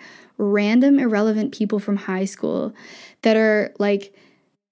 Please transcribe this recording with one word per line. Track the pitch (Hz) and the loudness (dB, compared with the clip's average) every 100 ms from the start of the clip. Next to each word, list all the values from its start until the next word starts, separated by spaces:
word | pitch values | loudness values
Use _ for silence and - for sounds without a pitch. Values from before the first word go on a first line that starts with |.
| - - - - | -18 -20 -18 -6
random, | 208 202 208 240 277 277 | -2 0 2 4 4 4
irrelevant | 247 208 220 214 214 | 2 0 0 0 -4
people | - 214 208 | -4 -4 -2
from | 202 202 | -2 -4
high | - 185 196 | -4 -4 -4
school | - 76 - - - - - - _ | -4 -4 -4 -6 -10 -20 -20 -20 _
that | 226 220 | 0 2
are, | 220 214 - - | 2 0 -2 -2
like, | 202 202 202 _ _ _ _ _ _ | -2 -2 -6 _ _ _ _ _ _